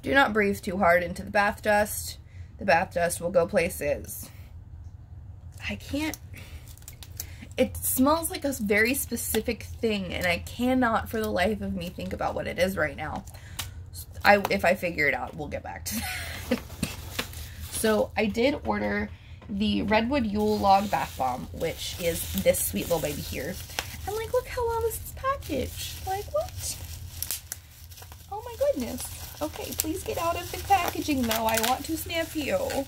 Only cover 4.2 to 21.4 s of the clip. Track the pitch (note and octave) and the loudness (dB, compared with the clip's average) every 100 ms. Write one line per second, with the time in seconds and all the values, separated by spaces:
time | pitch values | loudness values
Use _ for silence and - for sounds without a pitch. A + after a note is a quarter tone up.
4.2 | - - - - - - - - - - | -12 -14 -16 -16 -16 -14 -14 -16 -16 -16
5.2 | - - - - - G#3 - C#4 D#4 - | -14 -14 -14 -10 -6 -6 -4 -2 0 -4
6.2 | - - - - - - - - - - | -12 -14 -12 -14 -14 -16 -16 -16 -16 -10
7.2 | - - - - C4 - - - C4 D#4+ | -10 -10 -10 2 2 2 -2 4 6 6
8.2 | E4 F4+ C#4+ C4 G#3 G#3 A3+ C#4 - A#3 | 2 -2 -2 0 4 6 6 2 -2 -4
9.2 | - - G#3+ A3+ - - A#3 G#3 F3+ - | 0 0 0 -4 -6 -2 0 0 -2 -2
10.2 | F3+ E3+ - - B3 C4 B3 A3 - A3+ | 0 0 -2 -2 2 4 4 2 0 -2
11.2 | G#3+ G#3 F#3 G3+ G3 F#3+ E3+ - F#3 F#3 | 0 2 2 2 -2 -4 -4 -6 -6 -2
12.2 | - - - - F#3 F#3+ D3+ C#3 D3+ F#3 | -2 -2 -4 2 2 4 0 -2 -6 -6
13.2 | - - - - - - - - - - | -10 -14 -12 -8 -8 -10 -12 -12 -12 2
14.2 | - G3+ G3 G3 F#3 G3 F3 E3+ D3 B2+ | 8 8 6 2 4 4 0 0 2 2
15.2 | B2 D#3+ C#3+ G2 - F2 - G#3+ - - | -4 -6 -8 -6 -8 -8 -6 -4 -4 -6
16.2 | - - - A#3+ - - - - - - | -8 -8 -2 -4 -4 -8 -8 -6 -8 -6
17.2 | - - - - - - A3 G#3+ - - | -6 -8 -10 -10 -8 0 4 4 2 2
18.2 | A3 G#3 B3+ D4 A3+ G#3 G#3 G3+ G#3 - | 0 4 2 2 0 0 0 0 -2 -6
19.2 | - - - G3+ G#3+ G3+ G3 G#3+ A#3 D4 | -16 -16 -8 0 2 2 4 4 4 2
20.2 | A3+ G#3 G#3+ G#3 G3+ G3 G#3 D#3+ B2 - | 2 2 2 4 8 8 6 0 0 0
21.2 | C3 B2 | -2 0